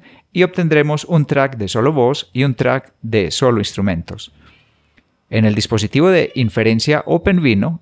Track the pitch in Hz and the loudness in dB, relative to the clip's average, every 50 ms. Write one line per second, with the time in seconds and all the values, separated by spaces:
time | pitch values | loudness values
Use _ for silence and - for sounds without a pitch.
0 | - - - - _ _ _ 170 180 175 175 185 175 160 156 151 147 151 151 151 | -10 -20 -20 -20 _ _ _ 0 0 0 0 -2 0 2 2 2 2 2 -2 -4
1 | - - 170 156 143 - 151 139 135 135 131 113 101 90 - 117 113 135 143 143 | -4 0 0 0 0 2 0 0 0 0 -2 -6 -6 -4 -2 0 0 2 2 2
2 | 120 120 143 - - - _ 123 131 139 127 - 127 123 127 135 - - _ _ | 2 2 0 -2 -6 -8 _ -2 -2 -2 0 0 0 0 0 -2 -4 -10 _ _
3 | - 117 110 110 95 78 - - 139 127 120 107 101 - - - 98 101 87 82 | -8 -2 -2 0 0 0 -2 0 2 2 2 2 -2 -4 -4 -2 -2 -2 -2 -4
4 | 85 - 87 107 - - _ _ _ - _ _ _ _ _ _ _ _ _ _ | -6 -10 -14 -14 -16 -20 _ _ _ -20 _ _ _ _ _ _ _ _ _ _
5 | _ _ _ _ _ _ - 110 110 107 104 107 - - 117 107 107 101 - 139 | _ _ _ _ _ _ 0 2 2 2 2 0 -2 -2 -2 -2 -2 0 0 2
6 | 160 185 185 170 131 - - - 123 107 - 120 110 113 113 113 - 151 151 143 | 2 4 4 2 2 0 -2 -2 -2 -2 -2 0 2 2 2 2 0 0 -2 -2
7 | - - 156 170 - 202 196 180 160 131 107 98 - 165 165 - | 0 -2 -2 0 2 0 0 2 2 2 2 2 0 -2 -4 -8